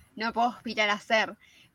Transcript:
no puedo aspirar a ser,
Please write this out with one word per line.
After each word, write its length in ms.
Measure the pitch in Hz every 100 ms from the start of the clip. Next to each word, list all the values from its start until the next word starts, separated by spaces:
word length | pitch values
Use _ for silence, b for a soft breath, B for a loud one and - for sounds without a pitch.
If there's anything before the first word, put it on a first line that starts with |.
| b -
no 180 | 226
puedo 140 | 220 240
aspirar 400 | - 233 214 214
a 100 | 202
ser, 360 | - 220 196 - b b b